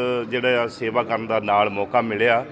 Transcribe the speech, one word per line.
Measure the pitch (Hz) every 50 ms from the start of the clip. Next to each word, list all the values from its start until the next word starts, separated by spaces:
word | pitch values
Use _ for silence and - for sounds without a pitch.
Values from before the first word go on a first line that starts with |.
| 123 123 123 123 117 110
ਜਿਹੜਾ | 117 127 120 127 127 120 117
ਆ | 117
ਸੇਵਾ | 113 - 127 113 110 120 120
ਕਰਨ | 107 113 110 113 110
ਦਾ | 113 110
ਨਾਲ | 104 104 101 101 104 107
ਮੌਕਾ | 101 101 101 98 - 123
ਮਿਲਿਆ | 117 113 107 101 113 120 117 117 131 147